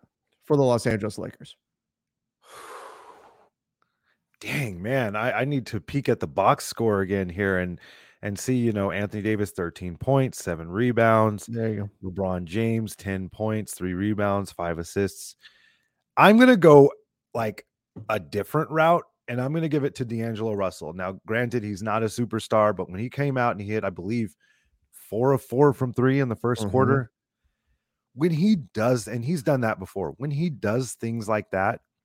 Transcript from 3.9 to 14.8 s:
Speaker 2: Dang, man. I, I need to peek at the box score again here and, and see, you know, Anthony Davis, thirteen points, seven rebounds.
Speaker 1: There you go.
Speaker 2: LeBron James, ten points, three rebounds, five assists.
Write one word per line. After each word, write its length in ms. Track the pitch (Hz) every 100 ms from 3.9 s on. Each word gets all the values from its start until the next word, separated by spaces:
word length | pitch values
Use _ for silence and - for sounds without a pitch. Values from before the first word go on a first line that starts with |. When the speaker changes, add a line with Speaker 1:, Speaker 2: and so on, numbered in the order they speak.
| _ _ _ _ _
Speaker 2:
Dang, 420 | - 139 120 87
man. 340 | 104 135 110 107
I, 160 | 120
I 120 | 107 135
need 180 | 143 107
to 120 | 107
peek 300 | - 143 123
at 100 | 117
the 60 | 82
box 400 | 69 104 143 -
score 340 | - 113 101
again 300 | 92 98 92
here 260 | 87 98 92
and, 240 | 90 85 - - - -
and 180 | 104 101
see, 180 | - 127
you 160 | 117
know, 180 | 104 98
Anthony 320 | 92 104 107
Davis, 300 | 104 107 101
thirteen 440 | - 85 - 90 82
points, 480 | - 135 131 -
seven 240 | - 82 82
rebounds. 760 | 95 123 117 113 110 110 104 -
Speaker 1:
There 220 | 117 113
you 200 | 104 101 -
go. 80 | 95
Speaker 2:
LeBron 340 | 90 95 90
James, 500 | 82 101 113 113 107 -
ten 340 | 98 95 92
points, 420 | - 110 107 95
three 220 | - 92
rebounds, 580 | 90 104 104 101 101 95
five 260 | - 85
assists. 580 | 82